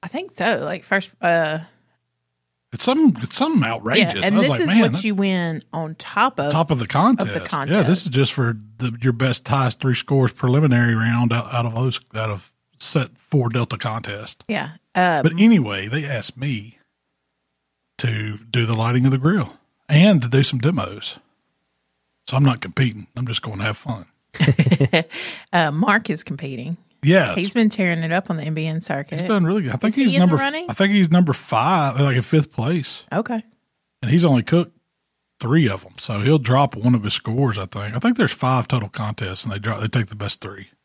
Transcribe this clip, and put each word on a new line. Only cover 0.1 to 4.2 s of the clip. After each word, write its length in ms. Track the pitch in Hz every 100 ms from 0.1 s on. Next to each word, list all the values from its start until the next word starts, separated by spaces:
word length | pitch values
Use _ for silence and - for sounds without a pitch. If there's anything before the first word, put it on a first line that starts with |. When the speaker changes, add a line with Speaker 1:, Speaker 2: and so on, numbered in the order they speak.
| 285 370
Speaker 1:
so. 280 | - 196 220
Like, 220 | 151 175
first, 280 | - 196 190 _
uh, 380 | 175 170 156 156 165 _ _ _ _ _ _ _ _ _ _
Speaker 2:
It's 100 | -
something, 400 | - 269 311 156
it's 140 | 123 -
something 260 | 214 233
outrageous. 520 | 113 113 110 151 202
Speaker 1:
Yeah, 100 | -